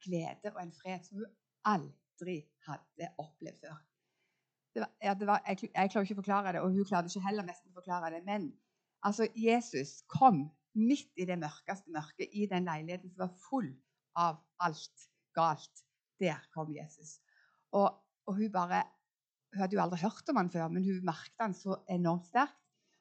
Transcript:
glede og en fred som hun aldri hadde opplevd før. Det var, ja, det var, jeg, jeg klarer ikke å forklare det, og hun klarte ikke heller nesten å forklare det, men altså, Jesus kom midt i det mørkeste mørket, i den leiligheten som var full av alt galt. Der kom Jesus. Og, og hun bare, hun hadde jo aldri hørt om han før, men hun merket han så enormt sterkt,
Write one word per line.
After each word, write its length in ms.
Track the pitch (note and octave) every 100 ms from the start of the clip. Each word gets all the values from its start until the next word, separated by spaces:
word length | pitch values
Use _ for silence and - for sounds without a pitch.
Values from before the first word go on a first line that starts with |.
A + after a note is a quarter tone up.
glede 500 | F#3 F3 D#3+ - G#3
og 80 | G3+
en 80 | E3+ -
fred 260 | F#3 F#3
som 160 | - G3
hun 140 | A3+ _ _ _ G#3+
aldri 720 | G3 C#3+ - _ - E3+ E3+ - _ -
hadde 400 | C#3+ _ - - -
opplevd 400 | - - D#3+ -
før. 160 | D3+ D3+ _ _ _ _ _ _ _ _ _
Det 120 | A3+
var, 80 | G#3+ -
ja, 120 | G#3 G3
det 80 | G3+
var, 160 | G3+ -
jeg, 160 | F#3+ A3
jeg 240 | - G3
klarer 160 | G#3+ G3
ikke 80 |
å 60 | G3+
forklare 320 | G3 G3 G3
det, 80 | E3+
og 140 | F#3 F#3+
hun 100 | G3+
klarte 240 | F3+ F3
ikke 160 | G3+ G3
heller 200 | G#3+ F3+
nesten 260 | F3 _
å 60 | F3+
forklare 320 | F#3 F3+ E3
det, 60 | E3 F#3
men 180 | G#3 D#3+ - _ _ _ _
altså, 240 | G#3 G#3+ A3
Jesus 640 | A3+ A3+ A#3+ - C#3 C#3+ - -
kom 300 | - C4 E3 D3 _ _ G#3+
midt 320 | A3+ C#4+ - -
i 60 | F3+
det 80 | F3
mørkeste 520 | D3+ D#3 - G3 -
mørket, 380 | E4 D#3 - -
i 140 | G#3 G#3
den 200 | F3+ F3+
leiligheten 400 | D#3 D#3+ F3+ F#3
som 140 | F#3 F#3
var 80 | - -
full 200 | C4 D#3+ C3 _ _ _ E3+
av 220 | E3+ D#3+ _ -
alt 460 | F3 D#3 - - - _ _ -
galt. 480 | E3 D#3 - - _ _ _ -
Der 180 | F3+ C#3+ -
kom 180 | D#3+ D#3
Jesus. 460 | D3+ D#3 - - - _ _ _ _ -
Og, 160 | G3+ G3 - _ _ -
og 80 | G3+
hun 140 | A3
bare, 300 | F#3+ F3 F#3 - _ _ _ _ _ _
hun 120 | G3
hadde 120 | F#3 G3+
jo 60 |
aldri 180 | E3+ F3
hørt 260 | G3 - -
om 80 | B3+
han 140 | F3
før, 160 | E3+ E3
men 140 | F3 F#3+
hun 180 | F#3
merket 400 | F#3 D#3+ - -
han 140 | A3+ F3+
så 240 | G3 F#3+ -
enormt 400 | F3+ E3+ F3 -
sterkt, 280 | B3 C#4+ - _ _ _ _